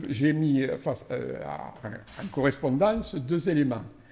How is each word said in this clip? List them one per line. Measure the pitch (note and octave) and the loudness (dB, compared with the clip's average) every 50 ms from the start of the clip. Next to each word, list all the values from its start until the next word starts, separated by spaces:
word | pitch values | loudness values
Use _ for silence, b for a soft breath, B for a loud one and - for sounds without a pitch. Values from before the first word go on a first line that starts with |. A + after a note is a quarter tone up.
| - - | -2 -4
j'ai | - G#2+ C#3 D3+ D3+ | -2 2 4 4 4
mis, | D#3 D#3+ D3+ C#3 C3+ | 4 4 4 4 4
euh, | C3 C3 - - | 2 0 -2 -2
face, | - E3 B2+ - - - | -2 -4 -4 -4 -6 -6
euh, | B2+ B2+ - B2+ B2+ - - | -6 -4 -4 -6 -6 -6 -8
à, | C#2+ C#2+ - - - - - - G#2+ A2 - - - - - | -8 -8 -8 -10 -12 -14 -12 -12 -10 -10 -12 -14 -16 -14 -12
en | - G3 | -10 -6
correspondance | - C#3+ C3 C#3 C3+ - - C#3 B2+ C#3 F#3+ - A3 A3+ - - - | -2 2 2 2 2 2 0 0 2 4 4 2 2 0 -4 -4 -6
deux | D#3+ B2+ B2+ E3+ E3+ - F#3+ | -6 -2 0 0 0 2 2
éléments. | E3+ D3 C#3+ C3 A#2+ G#2+ F#2+ - - b b b | 4 4 4 2 0 -2 -6 -10 -14 b b b